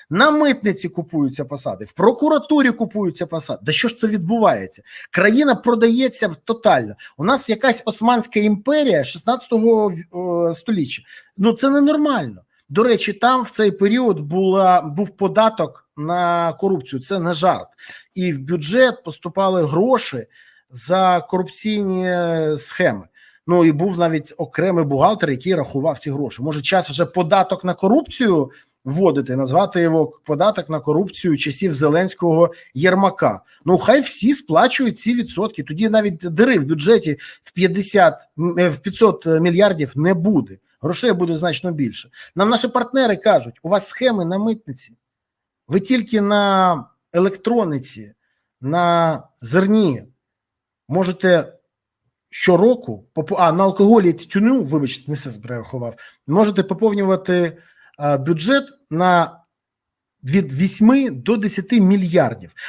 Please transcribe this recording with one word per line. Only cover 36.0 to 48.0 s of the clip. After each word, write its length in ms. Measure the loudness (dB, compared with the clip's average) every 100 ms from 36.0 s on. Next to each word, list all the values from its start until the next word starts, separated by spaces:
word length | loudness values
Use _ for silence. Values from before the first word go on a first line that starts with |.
| 0 -4
дири 420 | -6 2 4 2
в 60 | 0
бюджеті 520 | -2 2 2 2 -6 -10 -20
в 80 | -12
п'ятдесят, 760 | -2 0 0 0 4 4 2 -14 -6
м, 200 | -4 0
е, 100 | 0
в 80 | 0
п'ятсот 480 | -6 2 2 2 0
мільярдів 640 | 2 2 4 2 2 -4 -2
не 180 | 0
буде. 440 | 0 2 0 -2 -12 _ -8
Грошей 320 | -6 -2 -2
буде 220 | 0 -2 -2
значно 360 | -2 -4 -6
більше. 380 | -4 -4 -6 -18 -20 -12 -2
Нам 140 | 0
наші 180 | 0 0
партнери 480 | -2 -2 0 0 0
кажуть: 440 | 2 2 0 -12
«У 60 | -2
вас 180 | -2 -2
схеми 380 | -2 -2 0 -4
на 120 | -2
митниці. 560 | -4 -4 -8 -16 -16 _ _ _ _ _ _ _ -4
Ви 120 | -2
тільки 420 | 0 -2 0 -2
на 640 | 0 2 2 2 2 0 -6 _ _
електрониці, 1000 | 0 0 -2 -2 -2 -2 -4 -8 -16